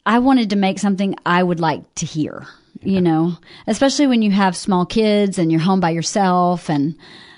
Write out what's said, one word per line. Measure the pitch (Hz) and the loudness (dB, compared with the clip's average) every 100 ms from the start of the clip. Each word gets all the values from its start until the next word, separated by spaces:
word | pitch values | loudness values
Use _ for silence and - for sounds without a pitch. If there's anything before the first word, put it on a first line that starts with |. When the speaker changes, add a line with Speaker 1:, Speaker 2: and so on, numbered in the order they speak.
| - | -2
Speaker 1:
I | 233 | 2
wanted | 254 262 214 | 4 2 2
to | 202 | 0
make | 190 190 | -2 -2
something | 208 190 196 - - | -2 0 -2 -4 -2
I | 175 | 0
would | 180 170 | 0 0
like | 165 131 - - | -2 -4 -8 -8
to | 170 | -6
hear, | 156 147 - - - _ - | -4 -6 -8 -16 -20 _ -10
you | - 190 | -4 0
Speaker 2:
Yeah. | |
Speaker 1:
know, | 180 160 170 165 - - - | 2 2 0 -4 -12 -12 -6
especially | 220 277 269 285 | 0 0 2 2
when | 240 | 2
you | 214 | 2
have | 196 190 175 | 2 2 0
small | - 185 175 | -2 0 0
kids | - 220 208 202 185 | 0 2 2 0 0
and | 165 | 0
you're | 160 | 2
home | 165 190 | 2 2
by | 175 | 0
yourself, | 165 156 214 190 180 175 175 - | -2 -4 0 0 2 0 0 -2
and | 151 143 160 - - - | -2 -2 -4 -14 -20 -20